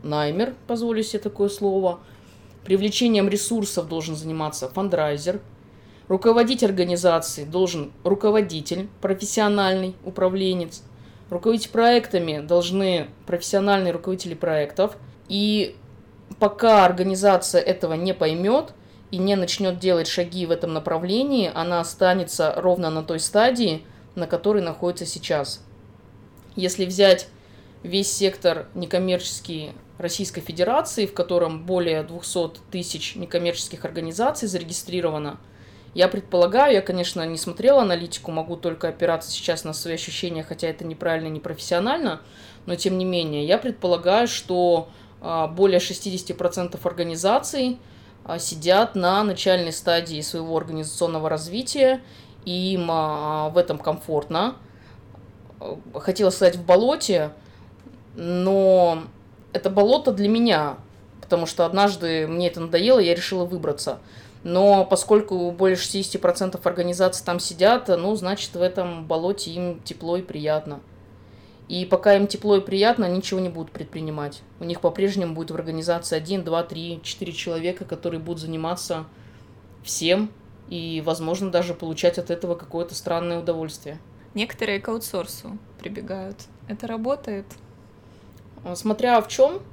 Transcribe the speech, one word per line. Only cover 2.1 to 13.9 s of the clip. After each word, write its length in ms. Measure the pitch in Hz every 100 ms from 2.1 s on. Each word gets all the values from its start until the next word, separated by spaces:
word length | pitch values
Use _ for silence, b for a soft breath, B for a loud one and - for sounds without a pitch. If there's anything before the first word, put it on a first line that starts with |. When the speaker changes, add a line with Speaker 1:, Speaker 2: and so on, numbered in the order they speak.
| B B B B B -
Speaker 1:
Привлечением 640 | 190 208 202 240 214 196
ресурсов 580 | 202 - 233 202 - 156
должен 280 | 165 160 156
заниматься 540 | 160 160 151 151 131
фандрайзер. 720 | - 196 175 151 147 160 208 - - B B B B B
Руководить 560 | 190 233 226 233 254
организацией 840 | 214 190 175 175 180 165 160 - 147
должен 460 | 175 185 170 147 -
руководитель, 840 | 175 196 214 214 202 160 151 170 202 -
профессиональный 960 | 190 190 208 - 208 208 190 190 185 185
управленец. 760 | - 185 185 190 190 185 165 - - B B B B
Руководить 400 | 175 226 226 -
проектами 720 | 226 233 240 233 180 165 151
должны 680 | 147 175 175 190 196 175 151 - -
профессиональные 680 | 175 - 196 202 196 185